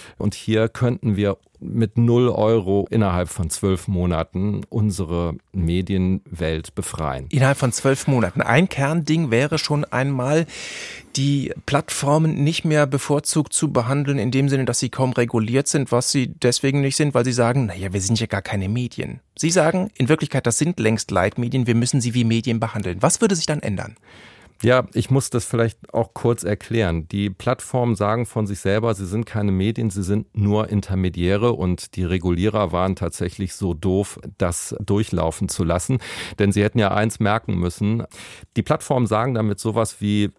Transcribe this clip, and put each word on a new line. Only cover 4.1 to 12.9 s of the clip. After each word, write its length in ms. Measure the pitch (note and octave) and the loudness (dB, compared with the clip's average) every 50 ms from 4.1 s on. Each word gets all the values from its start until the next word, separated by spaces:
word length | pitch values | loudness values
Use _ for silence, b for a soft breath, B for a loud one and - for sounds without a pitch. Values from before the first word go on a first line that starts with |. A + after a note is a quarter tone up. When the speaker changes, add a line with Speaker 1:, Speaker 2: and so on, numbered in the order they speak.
| E2+ D#2+ D#2+ - - F2+ G2 G#2 G2+ G2 G2+ - | 0 0 -2 -4 -4 -4 -2 -2 -2 -4 -6 -6
Speaker 1:
unsere 680 | - A2+ G#2+ G#2 F2 G2 F2 D#2 F2 E2+ F2 E2 D2+ - _ _ | -2 0 0 0 0 -2 -4 -2 -2 -2 -2 -2 -4 -6 _ _
Medienwelt 1200 | - F#2+ E2 E2 F2 F#2 F2+ F#2 G2 F#2 F#2 F#2 F#2+ - - - F2+ E2 E2+ D#2+ D#2+ D#2+ - - - | -4 -2 0 0 0 0 0 0 0 2 2 2 0 -2 -4 -8 -6 -4 -2 -2 -2 -2 -6 -8 -10
befreien. 540 | - - - - - D#2 C#2 C2 C2 C#2 - | -8 -8 -8 -6 -4 -4 -4 -4 -6 -6 -2
Speaker 2:
Innerhalb 260 | - B2+ C3+ C3+ C#3 | 0 2 2 2 2
von 160 | - C3+ A#2+ | 2 0 -2
zwölf 340 | - - - C3+ C3+ - - | -2 0 0 0 0 0 0
Monaten. 360 | D3 C3+ A#2+ G2+ F2+ - - | 0 2 2 2 0 0 -2
Ein 260 | - - A#2 D#3 F#3 - | 0 2 4 2 2 2
Kernding 640 | - C3+ C#3 C#3 D#3+ F3 D3 - D#3+ E3 D#3+ A#2 | 0 -2 -2 0 0 -2 0 0 0 0 2 2
wäre 260 | A2+ A#2+ C#3+ D3 D#3+ | 2 2 2 2 0
schon 300 | D3 - - D3 C#3+ - | -2 -2 0 -2 -2 -2
einmal, 580 | - - B2 C3+ C#3 C#3 B2+ B2 C#3 D3+ E3 D#3+ B B B B B B B B B B B B B - | -2 -2 -2 0 0 -2 -2 0 0 2 0 0 B B B B B B B B B B B B B -2
die 380 | C#3 C3+ C#3+ C#3+ C#3 B2+ - - - - | 0 2 2 2 2 0 -4 -6 -8 -4
Plattformen 800 | - C#3+ C#3+ - - - - C#3+ C#3 D3 D#3 D#3+ D#3+ - - C#3+ | 0 0 0 0 -2 -4 -2 2 2 4 4 4 2 2 2 0
nicht 220 | D#3 E3 - - | 0 0 0 0
mehr 200 | D#3+ D3+ D3+ D3 | 2 2 4 2
bevorzugt 680 | C3+ | 2